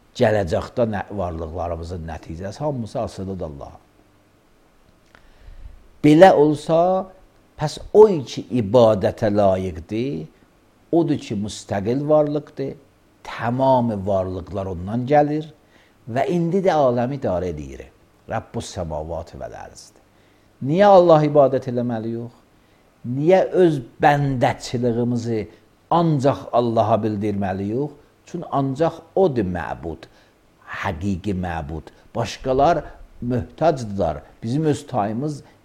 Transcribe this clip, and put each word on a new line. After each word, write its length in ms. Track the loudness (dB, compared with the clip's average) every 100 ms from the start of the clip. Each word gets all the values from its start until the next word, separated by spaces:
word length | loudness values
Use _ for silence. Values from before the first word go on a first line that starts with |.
| _ 0
gələcəkdə 720 | 2 2 0 -4 -4 -4 -4
nə-, 180 | -4 -8
varlıqlarımızın 960 | -8 -8 -8 -10 -8 -8 -8 -10 -10 -10
nəticəsi, 540 | -12 -14 -12 -12 -8
hamısı 400 | -6 -6 -8 -6
asılıdır 480 | -8 -8 -10 -8 -10
Allaha. 300 | -12 -16 -20 _ _ _ _ _ _ _ _ _ _ _ _ _ -20 _ _ -20 -20 -20 -20 -20 _
Belə 280 | 4 10 10
olsa, 460 | 8 4 2 0 2 2 0 -4 -14 _ _ _ -8
pəs 200 | -8 -8 2
o 140 | 8 8
ki 400 | 6 -4 -10 -6
ibadətə 800 | -2 2 6 6 4 0 0 0
layiqdir, 920 | 2 2 2 -2 -8 -8 -6 -6 -8 -12 _ _ _ _ _ -2
odur 260 | 0 0 -2
ki 180 | -4 -6
müstəqil 680 | -6 -10 -6 -4 -2 -2 2
varlıqdır, 680 | 2 2 -2 -8 -10 -10 -12 _ _ _ _
tamamı 720 | -16 -8 -4 0 2 2 2 -2 -2
varlıqlar 680 | -2 -2 -6 -10 -8 -8
ondan 320 | -8 -6 -6 2
gəlir 420 | 2 2 -2 -8 -16 _ _ _ _ -8
və 200 | -4 -2
indi 320 | 0 0 0
də 140 | 2
aləmi 460 | 2 2 2 -2 -4
idarə 320 | -4 -4 -4
edir. 320 | -8 -10 -14 -18 _ _ _ -10
Rəbbus 440 | -10 -8 -10 -10
səmavati 640 | -8 -8 -8 -8 -10 -12 -14
vəl 160 | -14 -14
ərzdir. 460 | -20 -20 -20 _ _ _ _ _ _ -10
Niyə 280 | -2 4 8
Allah 320 | 8 8 6 6
ibadət 440 | 4 4 2 -4
eləməliyik? 640 | -4 -4 -4 -6 -8 -10 -16 _ _ _ _ _ _
Niyə 360 | -8 -2 4 4 4
öz 300 | 4 4 2 -6 0
bəndəçiliyimizi 1400 | 2 4 2 0 0 -2 -6 -2 0 0 0 -2 -2 -4 -6 -12 _ _ -2
ancaq 580 | 0 2 2 2 0 -2
Allaha 480 | 0 2 2 2 2
bildirməliyik? 960 | 0 -2 -2 -2 -4 -4 -4 -4 -6 -10 _ _ -14
Çün 180 | -12 -6
ancaq 500 | -2 -2 0 -2 -4 -6
odur 300 | 0 2 0
məbud, 600 | -2 -4 -6 -8 -10 -12 -16 _ _ _ _ _ -16 -8
həqiqi 520 | -6 -4 -4 -4 -4
məbud. 560 | -6 -4 -6 -8 -10 -12 -20 _
Başqalar 720 | -6 -6 -6 -2 2 2 0 -4 -18 -20 -12
möhtacdırlar. 1040 | -4 -4 -4 -2 0 0 -4 -4 -2 -4 -12 -12
Bizim 220 | -4 -2
öz 220 | 0 -2 -2
tayımız 560 | -4 -2 -4 -6 -8 -14 _